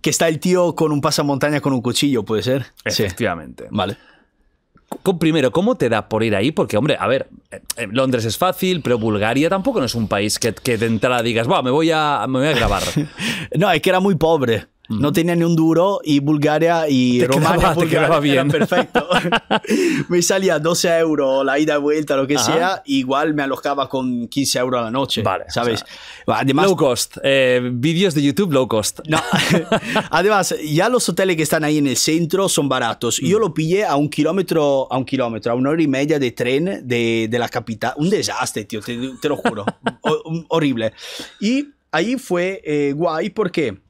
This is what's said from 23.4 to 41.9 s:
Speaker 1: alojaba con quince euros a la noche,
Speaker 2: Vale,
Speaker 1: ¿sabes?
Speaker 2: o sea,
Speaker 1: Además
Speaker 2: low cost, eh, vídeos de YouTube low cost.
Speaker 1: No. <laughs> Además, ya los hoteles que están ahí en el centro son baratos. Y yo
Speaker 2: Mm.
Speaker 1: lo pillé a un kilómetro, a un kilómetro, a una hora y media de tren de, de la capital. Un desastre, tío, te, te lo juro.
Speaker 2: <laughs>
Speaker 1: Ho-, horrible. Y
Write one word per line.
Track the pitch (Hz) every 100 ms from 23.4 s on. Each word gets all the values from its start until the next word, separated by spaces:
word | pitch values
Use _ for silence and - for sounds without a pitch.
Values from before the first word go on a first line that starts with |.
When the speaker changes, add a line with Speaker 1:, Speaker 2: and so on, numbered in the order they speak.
Speaker 1:
alojaba | 139 131 143 143 131
con | 135 127 123 117
quince | - 135 135
euros | 127 127
a |
la | 117
noche, | 123 139 -
Speaker 2:
Vale, | 107 92 -
Speaker 1:
¿sabes? | - 120 110
Speaker 2:
o | - - - - -
sea, | 110
Speaker 1:
Además | 131 139 196
Speaker 2:
low | 175
cost, | 151 117 - -
eh, | 143 135 131 123 123
vídeos | 123 139 170 196
de | 151
YouTube | 143 139 202
low | 135 127
cost. | 110 101 - -
Speaker 1:
No. | 156 - - - 175 160
<laughs> | 220 220 240 -
Además, | 156 185 208 175 165
ya | 151 151 202
los | 247 -
hoteles | 175 190 165
que |
están | 151 165
ahí | 151 151
en | 143
el | 123
centro | - 156 165 185 190
son | - 143
baratos. | 127 117 107 120 -
Y | -
yo | 202
Speaker 2:
Mm. |
Speaker 1:
lo | 214
pillé | 156 160 185
a | 202 143
un | 147
kilómetro, | - 151 185 180 165 147 135 131
a | 123
un |
kilómetro, | 131 127 120 110 117
a |
una | 117 131
hora | 160
y | 156
media | 131 147 156
de | 127
tren | 110 123 131 175 -
de, | 127 120 117 113 110
de | 117
la | 117
capital. | 135 113 110 117 131
Un | 156
desastre, | 202 - 104 127 -
tío, | 104 113
te, | 101 120 131 131
te | 151
lo | 143
juro. | 240 107 101 -
Speaker 2:
<laughs> | - -
Speaker 1:
Ho-, | - 156 156 165 160
horrible. | 165 147 120 110 - - - - -
Y | 202 262 285 _ _